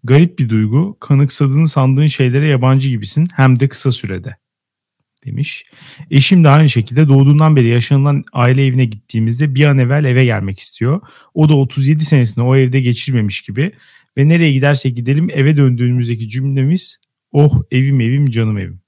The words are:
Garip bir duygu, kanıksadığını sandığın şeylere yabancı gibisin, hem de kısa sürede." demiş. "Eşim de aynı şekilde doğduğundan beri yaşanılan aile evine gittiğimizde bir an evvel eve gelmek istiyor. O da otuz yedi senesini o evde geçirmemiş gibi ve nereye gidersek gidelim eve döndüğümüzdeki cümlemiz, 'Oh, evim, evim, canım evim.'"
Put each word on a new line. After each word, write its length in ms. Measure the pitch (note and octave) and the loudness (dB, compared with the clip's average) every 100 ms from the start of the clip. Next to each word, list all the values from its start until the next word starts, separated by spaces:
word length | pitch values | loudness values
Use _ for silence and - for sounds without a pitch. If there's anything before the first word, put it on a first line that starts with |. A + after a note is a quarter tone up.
Garip 340 | A#2+ C#3 E3+ - | 2 2 2 0
bir 100 | A#2+ | -2
duygu, 480 | A2 G#2+ B2 F#3+ - | 0 0 0 -2 -6
kanıksadığını 680 | - C#3 C#3+ - C3 C#3 D#3+ | -2 0 0 0 -2 0 0
sandığın 380 | C#3+ C3 C3+ D3+ | 0 0 2 0
şeylere 420 | - B2+ C3 D3+ | 0 0 0 0
yabancı 400 | C3+ B2+ C3+ C3+ | 0 2 0 0
gibisin, 360 | A#2 G2+ - F3 | -4 -6 -4 -4
hem 260 | - C3 B2+ | 2 2 4
de 80 | C#3 | 0
kısa 220 | - C3+ | -2 -4
sürede." 460 | B2+ - F#2 F2 - _ _ _ _ _ _ _ _ - | -4 -6 -10 -12 -18 _ _ _ _ _ _ _ _ -14
demiş. 380 | - D3 - - _ - - - | -8 -8 -8 -16 _ -20 -20 -2
"Eşim 340 | C#3+ C3+ F#3+ | 0 4 4
de 40 | D#3 | 6
aynı 200 | D3 D#3 | 6 4
şekilde 400 | B2 G#2 B2 D#3 | 0 -2 0 4
doğduğundan 480 | C3+ C#3 D3 D#3 D3 | 4 4 4 4 2
beri 100 | A#2 | 2
yaşanılan 560 | A#2+ A#2 C#3 C#3+ C#3+ - | 0 0 0 0 -2 -4
aile 340 | B2+ A#2+ C3 C3+ | -2 0 2 0
evine 180 | B2+ | 0
gittiğimizde 720 | B2 G#2+ _ A2+ A2+ A#2 D3+ | -2 -4 _ -4 -4 -2 -2
bir 120 | C3 D3 | 0 2
an 120 | C3+ | 2
evvel 260 | B2 C#3+ | 0 0
eve 200 | C#3+ B2 | 0 2
gelmek 340 | B2+ G#2 F#2+ F#2+ | 0 0 -6 -8
istiyor. 420 | - - A#2 E3+ - - _ | -12 -6 -4 -4 -6 -20 _
O 140 | - D#3 | 0 2
da 80 | D3 | 2
otuz 300 | C3 - C3+ | 0 -2 0
yedi 160 | D#3 | 0
senesini 400 | D#3 D3 A#2 A2+ | 0 0 0 -2
o 120 | B2 C3+ | 0 2
evde 240 | C3 C3 | 2 0
geçirmemiş 600 | B2 A#2 - B2 G#2 - | -2 -4 -4 -4 -4 -6
gibi 300 | - G2 E3 - _ _ _ - | -10 -6 -6 -8 _ _ _ -2
ve 120 | C#3 | 2
nereye 240 | E3+ E3 | 2 2
gidersek 440 | C3+ C#3+ C#3+ C3 A#2+ | 0 0 0 -2 -6
gidelim 320 | A#2+ C#3+ F3 | -2 -2 -2
eve 240 | E3+ C#3 D3+ | 0 0 2
döndüğümüzdeki 720 | C3+ A#2+ B2 B2 A#2+ A#2 A2+ | 2 2 -2 -2 -4 -6 -6
cümlemiz, 720 | A#2+ C3+ C3+ C3+ F3+ - - _ _ _ | -6 -4 -2 -2 -2 -6 -14 _ _ _
'Oh, 300 | D3 D3 - - | 2 2 2 -2
evim, 300 | B2+ C3+ C3+ | -2 0 0
evim, 260 | A2+ C3+ C#3+ | 0 0 -2
canım 280 | A#2 A2 G#2 | -2 -2 -4
evim.'" 220 | F#2 F2+ | -8 -14